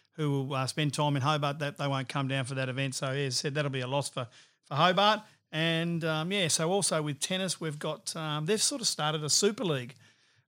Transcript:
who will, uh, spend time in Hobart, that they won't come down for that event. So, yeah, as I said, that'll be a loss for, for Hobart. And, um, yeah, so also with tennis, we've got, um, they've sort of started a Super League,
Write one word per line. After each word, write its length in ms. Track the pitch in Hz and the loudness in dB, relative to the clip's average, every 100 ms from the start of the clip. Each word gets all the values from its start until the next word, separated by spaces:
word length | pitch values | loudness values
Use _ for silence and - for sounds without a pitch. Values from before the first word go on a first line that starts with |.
| _ | _
who 180 | - 147 | -4 0
will, 220 | 139 135 | 0 0
uh, 120 | 135 131 | -2 -2
spend 260 | - 147 | 0 0
time 220 | 156 147 | 2 2
in 80 | 143 | 2
Hobart, 380 | 147 151 147 151 | 2 2 0 -2
that 160 | 147 - | -4 -4
they 100 | 143 | -2
won't 220 | 135 127 | -2 -2
come 180 | 143 131 | -2 0
down 180 | 135 | -2
for 120 | 123 135 | -2 -2
that 120 | 131 | -4
event. 240 | 127 135 | -2 -4
So, 200 | - 135 | -2 -4
yeah, 140 | 135 135 | -2 -2
as 80 | |
I 80 | 123 | -2
said, 120 | 151 | -2
that'll 160 | 147 143 | -2 -2
be 120 | 131 | -2
a 40 | 123 | -2
loss 220 | 139 135 | -2 -2
for, 180 | 139 120 - - _ | -6 -8 -10 -20 _
for 100 | - | -6
Hobart. 460 | 139 180 185 208 220 - _ _ | 4 4 6 6 4 -2 _ _
And, 500 | 156 165 165 170 165 | -2 0 2 0 0
um, 280 | 160 156 165 | 0 0 0
yeah, 160 | 202 165 | 0 2
so 240 | - 165 | 2 2
also 280 | 196 - 160 | 2 2 0
with 180 | 151 139 | 0 -4
tennis, 400 | - 185 190 - | -2 -2 -2 -4
we've 180 | 160 147 | -6 -6
got, 380 | 160 151 - 170 | -6 -6 -8 -6
um, 300 | 156 151 156 | -4 -2 0
they've 140 | 214 | 2
sort 200 | - 285 | 0 0
of 80 | 214 | -2
started 340 | - 151 156 | 0 0 0
a 80 | 151 | 2
Super 320 | - 202 214 | 4 4 2
League, 320 | 190 135 120 - - _ _ _ | -2 -2 -6 -14 -20 _ _ _